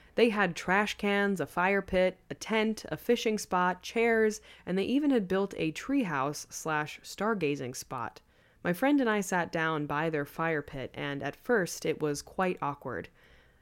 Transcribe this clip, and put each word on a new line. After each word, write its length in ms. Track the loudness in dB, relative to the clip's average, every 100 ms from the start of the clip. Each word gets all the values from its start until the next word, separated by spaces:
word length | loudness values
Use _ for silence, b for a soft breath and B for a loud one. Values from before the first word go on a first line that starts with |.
| B
They 140 | 4 4
had 260 | 4 0
trash 440 | 0 0 2 2 -2
cans, 420 | 0 2 2 0
a 60 | -2
fire 360 | 0 2 2
pit, 360 | 2 2 2 0 -10
a 60 |
tent, 500 | -12 -2 0 0 -2 -6
a 60 | -4
fishing 420 | 0 2 2 -2
spot, 440 | 0 2 2 0
chairs, 580 | -4 0 2 4 2 0 B B -4
and 100 | -2
they 80 |
even 260 | 2 2 4
had 160 | 2 2
built 280 | 0 0 -2
a 160 | -4
treehouse 760 | -4 -2 0 0 0 -2 -4 -10
slash 500 | -8 -2 -2 -2 -8
stargazing 720 | -12 -4 -2 0 0 -2 -6
spot. 460 | -10 -10 -8 -8 -10 b b b b
My 100 | -4
friend 280 | 0 2 4
and 80 | 4
I 120 | 0
sat 320 | 0 -2 -2
down 340 | 0 0 0 -2
by 240 | -2 0
their 160 | -2 -4
fire 360 | -2 -2 -2
pit, 280 | -4 -8 -10
and 280 | -6 -6 -4
at 140 | -6 -6
first 500 | 0 2 0 -2 -4
it 140 | -2
was 200 | -2 -4
quite 380 | -6 -2 -2 -2
awkward. 480 | -4 -6 -6 -8 -8 b b b b b